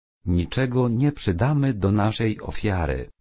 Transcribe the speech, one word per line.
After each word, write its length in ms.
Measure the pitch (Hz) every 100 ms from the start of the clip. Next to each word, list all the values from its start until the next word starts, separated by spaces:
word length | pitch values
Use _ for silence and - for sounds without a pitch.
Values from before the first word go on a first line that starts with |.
| _ _ 87
Niczego 640 | 87 82 - 131 127 120
nie 240 | 117 147
przydamy 640 | 147 - 87 127 147 135
do 180 | 107 98
naszej 480 | 104 104 104 113 107
ofiary, 720 | - - 107 92 76 65 60 -